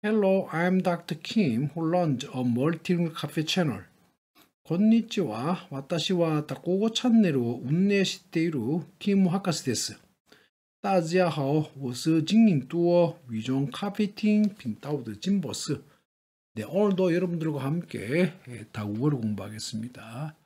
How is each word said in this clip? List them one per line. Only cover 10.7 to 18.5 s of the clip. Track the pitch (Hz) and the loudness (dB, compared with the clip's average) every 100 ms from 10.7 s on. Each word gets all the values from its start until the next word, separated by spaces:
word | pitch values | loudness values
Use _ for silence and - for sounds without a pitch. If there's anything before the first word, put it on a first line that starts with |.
| _ | _
大家好，我是经营多위종 | 202 196 160 180 180 147 135 151 151 139 135 123 160 160 156 208 226 156 123 170 170 175 170 170 123 113 113 131 143 | 0 0 2 2 2 0 0 0 0 -6 -8 -4 0 2 4 6 6 6 0 0 4 4 4 0 -8 -8 -2 -2 -2
카페팅频道的金博士. | - 202 196 208 - 214 214 214 196 - 107 135 147 117 101 180 202 147 - - 131 - _ _ _ _ _ _ | -4 -8 -2 -4 0 2 4 2 -2 -10 -8 -6 -6 -6 -8 -2 -2 -2 -8 -6 -6 -8 _ _ _ _ _ _
네, | - | -12
오늘도 | 107 170 208 185 185 | -6 0 2 2 2
여러분들과 | 170 180 170 160 143 | 2 0 -2 -4 -4
함께, | 135 165 170 113 101 147 180 - | -2 -4 -6 -10 -4 0 0 -2
예, | - | -16